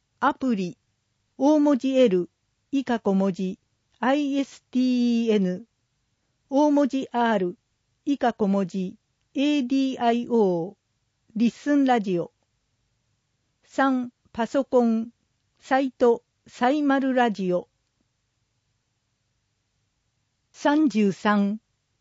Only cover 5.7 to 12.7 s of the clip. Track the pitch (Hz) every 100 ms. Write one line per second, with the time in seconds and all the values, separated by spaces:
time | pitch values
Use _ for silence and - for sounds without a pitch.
5.7 | _ _ _ _ _ _ _ - 269 302
6.7 | 285 285 269 262 240 233 214 180 190 _
7.7 | _ _ _ - 285 247 220 208 196 190
8.7 | 190 185 - _ _ _ - 285 294 247
9.7 | 269 269 262 233 240 240 233 202 175 170
10.7 | - _ _ _ _ _ 208 233 - 285
11.7 | 285 269 240 202 175 160 _ _ _ _